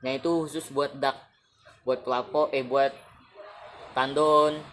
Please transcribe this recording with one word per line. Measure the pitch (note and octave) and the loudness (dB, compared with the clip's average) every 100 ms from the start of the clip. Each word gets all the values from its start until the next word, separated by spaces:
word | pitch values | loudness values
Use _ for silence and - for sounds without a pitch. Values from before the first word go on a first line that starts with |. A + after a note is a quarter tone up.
| B2+ | -4
Nah, | |
itu | C3+ E3 E3+ D#3 | -4 0 0 -2
khusus | D3+ - | -6 -6
buat | C#3 C#3+ C3+ | -2 -2 0
dak, | C#3 - - _ _ _ - - | -2 -2 -10 _ _ _ -20 -12
buat | - B2+ - | -4 -2 0
pelapor, | B2 A#2+ D3+ D3+ | -4 -2 0 0
eh, | C#3 | 0
buat | B2 C3+ C#3 - - - _ - - - - - - - | 0 2 2 0 -20 -20 _ -20 -20 -18 -20 -20 -8 -2
tandon | C3 C#3+ D3+ D3+ D3+ D3+ D3+ | -2 2 4 6 4 0 -10